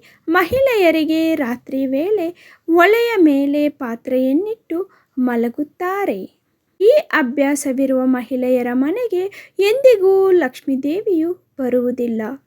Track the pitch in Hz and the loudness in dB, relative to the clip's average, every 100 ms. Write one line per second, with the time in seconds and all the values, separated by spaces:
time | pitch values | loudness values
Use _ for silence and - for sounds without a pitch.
0 | - _ - 359 349 508 539 440 339 320 | -14 _ -2 0 0 0 2 2 2 2
1 | 311 320 320 311 233 254 - 269 269 269 | 0 0 0 -2 -4 -6 -8 -6 -2 -2
2 | 359 427 330 359 - - - 339 370 466 | -2 -2 -4 -8 -20 -14 0 4 4 4
3 | 466 427 311 277 285 294 294 - 247 233 | 0 2 4 4 0 0 -2 -4 -10 -10
4 | - 254 262 294 427 453 - 339 392 _ | -4 -2 0 0 -2 -8 -8 -8 -8 _
5 | _ - 247 233 240 247 294 _ 359 392 | _ -4 -2 -2 -4 -6 -10 _ -6 -4
6 | 370 196 - _ _ _ _ _ 403 605 | -4 -6 -10 _ _ _ _ _ 4 4
7 | - 311 247 285 277 285 277 254 269 262 | 2 0 0 0 0 0 -2 -2 0 0
8 | 262 254 233 254 254 254 240 254 277 427 | 0 -2 -4 -4 0 0 0 0 -2 -2
9 | 466 359 392 - - - 392 508 523 415 | -4 -4 -6 -10 -12 -2 0 4 4 4
10 | 381 381 381 359 262 - - 262 285 370 | 4 4 4 2 2 -4 -6 -4 -4 -4
11 | 453 330 330 370 _ - 247 247 247 247 | -2 -2 -2 -6 _ -8 -2 0 -2 -2
12 | 240 220 214 277 | -4 -4 -6 -10